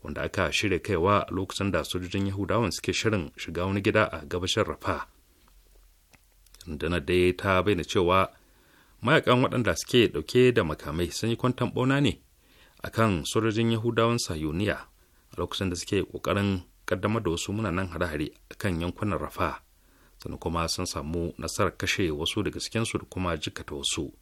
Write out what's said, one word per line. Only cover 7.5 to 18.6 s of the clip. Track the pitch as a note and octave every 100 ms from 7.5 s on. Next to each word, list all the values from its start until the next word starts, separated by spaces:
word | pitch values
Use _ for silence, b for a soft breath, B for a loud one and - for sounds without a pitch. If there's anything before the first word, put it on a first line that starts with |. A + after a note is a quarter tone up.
| F#2
bayyana | F#2 F#2+
cewa | D#2 G#2+ F2 F#2 F#2+ b b b b b b b
mayakan | A2+ D3+ - B2
waɗanda | C3 B2 G#2 E2+
suke | - B2+ G#2
ɗauke | - D#2 B2 B2+
da | A#2+
makamai | F2+ D2+ - D#2 F2
sun | - A2
yi | A#2
kwanton | B2+ B2+ A#2+
ɓauna | - B2+ C#3
ne | C#3+ - _ _ b b b b
a | -
kan | - A2+ F2+ C#2
sojojin | - A2 G#2+ A#2
Yahudawan | A2+ A#2 A2+ A2+ A#2
Sahiyuniya | - D#2+ D#2 D#2+ G#2 -
a | - _ _ _ _ -
lokacin | F2 - G2
da | F2
suke | - G2+ -
ƙoƙarin | E2+ - G2 G2+ F#2+ - _ -
ƙaddamar | G2 G2+ A2
da | G2+
wasu | E2 -
munanan | G2+ G#2+ E2+ F#2+
hare-hare | E2 F2 D2+ D2 - _
a |
kan | -